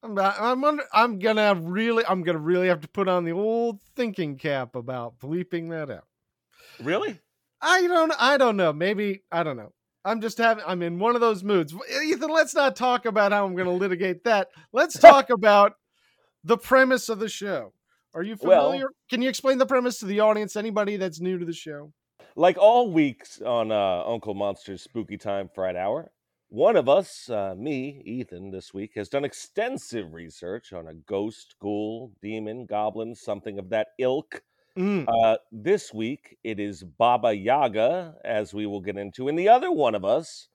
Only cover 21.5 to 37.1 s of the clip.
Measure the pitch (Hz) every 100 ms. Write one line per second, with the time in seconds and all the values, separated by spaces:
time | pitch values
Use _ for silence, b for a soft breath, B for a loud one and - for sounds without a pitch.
21.5 | 160 160 147 151 _ _ _ b - 175
22.5 | 180 208 240 240 160 143 117 - - 110
23.5 | 117 110 107 98 90 - 113 107 98 101
24.5 | 95 - 95 - 120 101 101 107 98 95
25.5 | - 92 90 95 135 165 _ _ _ _
26.5 | 104 175 214 127 160 190 - - 110 98
27.5 | 95 131 139 135 139 - 120 120 87 98
28.5 | 95 - 98 107 - 98 139 139 - -
29.5 | - 233 262 - 117 87 80 82 - 87
30.5 | 110 - 92 80 80 76 98 107 110 -
31.5 | _ 101 104 107 113 123 95 101 110 107
32.5 | 117 120 104 107 107 113 117 - 101 107
33.5 | 101 92 107 107 - 127 139 - - _
34.5 | _ _ - 190 196 123 117 113 110 _
35.5 | 110 104 190 - 110 110 143 _ _ 113
36.5 | 104 104 90 92 _ 117